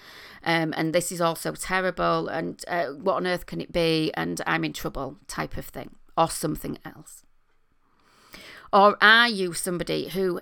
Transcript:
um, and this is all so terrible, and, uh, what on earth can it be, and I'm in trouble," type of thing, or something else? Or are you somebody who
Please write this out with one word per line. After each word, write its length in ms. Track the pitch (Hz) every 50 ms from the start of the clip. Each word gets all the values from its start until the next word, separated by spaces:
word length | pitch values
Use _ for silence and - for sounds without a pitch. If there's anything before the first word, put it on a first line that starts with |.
| - - - - - - - -
um, 300 | - - 165 165 160 160 -
and 180 | - 165 160 160
this 180 | 180 170 -
is 80 | 185 170
all 160 | 170 165 160
so 180 | - - 160 151
terrible, 760 | - - - 185 190 185 185 175 - 170 170 165 165 160 -
and, 360 | 107 156 170 175 - - -
uh, 200 | - 175 175 156
what 300 | 127 143 151 180 190 160
on 100 | 170 180
earth 180 | 180 180 175 -
can 160 | - 170 170
it 120 | - -
be, 380 | - 175 165 165 160 160 156 - -
and 260 | - 170 170 175 165 -
I'm 180 | - 165 160 165
in 80 | 151
trouble," 460 | - - - 160 - 139 135 135 147 - _ -
type 300 | - - 156 - - -
of 80 | -
thing, 300 | - - 135 - - - - - - -
or 140 | 165 165 160
something 480 | - - - 156 147 - - 147 151 - -
else? 400 | 156 - 156 156 - - - _ _ _ _ _ _ _ _ _ _ _ _ _ _ _ _ _ _ _ _ _ _ - - - - - - - -
Or 240 | - 202 202 208 - -
are 260 | 196 208 220 233 240 240
you 240 | 220 190 185 175
somebody 560 | 160 - - 190 180 170 170 165 156 156 139 185
who 320 | 170 190 190 185 175 -